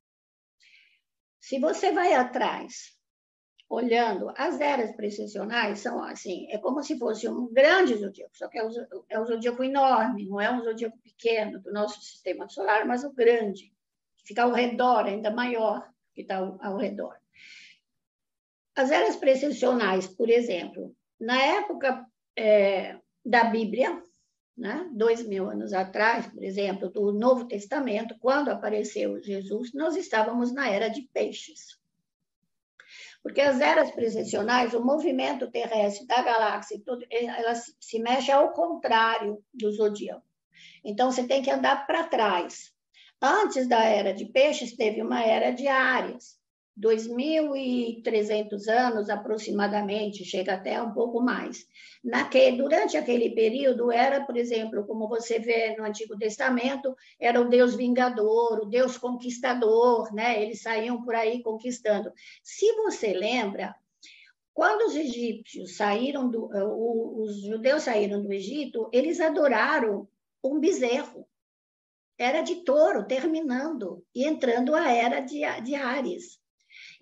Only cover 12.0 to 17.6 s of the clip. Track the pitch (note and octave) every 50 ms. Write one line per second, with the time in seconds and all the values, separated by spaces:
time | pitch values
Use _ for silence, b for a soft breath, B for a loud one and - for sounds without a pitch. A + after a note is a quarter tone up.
12 | - - - - - F#3 E3+ - - G3+ - - - G#3+ G#3 G#4+ G#4 B3 B3 B3
13 | C#4 C#4+ - A#3+ A#3 A#3 A#3+ A#3 A3 G3+ F#3 - - _ _ _ _ _ _ _
14 | _ _ _ _ _ - G3+ A#3+ A#3+ B3 A#3+ A3+ B3 A#3+ A#3 A#3+ B3 B3+ B3 G#3+
15 | G3 G3+ G3 G#3+ G#3+ G#3+ A3 A#3+ B3 B3 A#3+ A3+ A3 G#3 G#3 B3+ - - _ _
16 | _ _ _ - - - G3 F#3+ F#3 F#3+ F#3+ - - G#3 F#3+ G3+ C4 F#3+ G#3 G3+
17 | - - - - _ _ B B B B B B